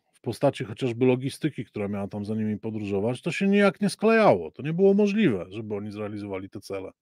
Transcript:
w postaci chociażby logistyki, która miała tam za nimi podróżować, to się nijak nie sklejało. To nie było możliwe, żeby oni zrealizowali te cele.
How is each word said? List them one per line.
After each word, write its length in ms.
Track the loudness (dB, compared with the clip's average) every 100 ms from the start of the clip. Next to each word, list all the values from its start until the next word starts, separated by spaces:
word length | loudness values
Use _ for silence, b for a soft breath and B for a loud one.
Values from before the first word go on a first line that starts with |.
| _
w 80 | _
postaci 420 | -10 0 -2 -2
chociażby 420 | -10 -4 -4 2 2
logistyki, 600 | 2 -2 -6 -6 -6 -10
która 220 | -6 -4
miała 200 | -4 -6
tam 180 | -8 -6
za 100 | -4
nimi 240 | -4 -4
podróżować, 640 | -6 -6 -4 -2 -2 -2
to 100 | -6
się 160 | 0 2
nijak 340 | 4 4 2
nie 80 | -2
sklejało. 640 | 2 2 6 6 4 0
To 120 | -8
nie 100 | -6
było 200 | 4 4
możliwe, 520 | 6 2 4 2 2 -4
żeby 260 | -10 -8 -6
oni 160 | -6
zrealizowali 580 | -8 -8 -8 -8 -8 -10
te 100 | -14
cele. 300 | -10 -10 -10 _